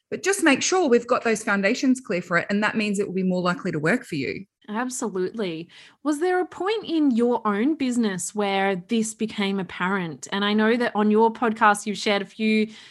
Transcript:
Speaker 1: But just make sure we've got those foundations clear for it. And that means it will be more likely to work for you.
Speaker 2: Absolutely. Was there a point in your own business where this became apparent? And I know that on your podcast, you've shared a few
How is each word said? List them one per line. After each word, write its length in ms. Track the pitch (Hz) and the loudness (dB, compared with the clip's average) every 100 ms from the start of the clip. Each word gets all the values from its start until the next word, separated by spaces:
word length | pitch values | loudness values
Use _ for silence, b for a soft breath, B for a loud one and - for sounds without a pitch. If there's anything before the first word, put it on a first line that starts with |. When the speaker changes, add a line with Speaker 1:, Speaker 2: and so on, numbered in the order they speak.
| - | -12
Speaker 1:
But 140 | 233 | -6
just 200 | 359 392 | -2 2
make 180 | 320 269 | 4 4
sure 260 | - 370 320 | 2 2 4
we've 200 | 240 233 | 4 4
got 160 | 247 | 0
those 200 | 233 220 | 0 -2
foundations 560 | - 202 196 254 269 254 | 0 0 2 2 2 0
clear 220 | - 180 | 0 -4
for 160 | 175 170 | 0 -2
it. 100 | - | 0
And 140 | 202 | -2
that 140 | 208 220 | 0 -2
means 220 | 214 202 | -2 -2
it 80 | 202 | -2
will 60 | |
be 100 | 190 | -2
more 180 | 185 180 | 0 0
likely 300 | 175 175 185 | 0 -2 -4
to 80 | 151 | -2
work 260 | 156 240 - | 0 0 -2
for 100 | 151 | -6
you. 300 | 117 - 196 _ - | -4 -6 -12 _ -10
Speaker 2:
Absolutely. 1000 | 208 254 254 226 185 185 226 190 160 175 B B B | -8 -6 -6 -6 -4 -4 -4 -6 -6 -12 B B B
Was 160 | 277 294 | -4 -2
there 220 | 359 359 | 0 0
a 40 | 359 | -2
point 400 | - 359 440 349 | -4 -4 -4 -2
in 260 | 320 294 | 0 2
your 340 | 226 240 240 214 | 4 2 2 0
own 280 | 202 254 311 | 0 0 0
business 600 | 262 240 220 185 - 208 | -2 0 0 -2 -6 -4
where 400 | 202 196 196 190 | -2 0 0 -2
this 380 | 180 233 220 | -2 -2 -2
became 460 | - 220 - 196 196 | -4 -6 -2 -2 -2
apparent? 680 | 185 - 185 196 170 143 - | -4 -4 -2 -2 -4 -8 -6
And 120 | 202 | -2
I 100 | 202 | 2
know 220 | 214 214 240 | 4 4 2
that 180 | 240 | 0
on 160 | 202 214 | 0 4
your 220 | 214 226 | 4 4
podcast, 540 | 226 233 220 220 202 - | 2 -2 4 4 4 0
you've 120 | 190 | -4
shared 240 | - 202 | 0 0
a 40 | 190 | -2
few 420 | - 220 220 214 B B | -2 2 2 0 B B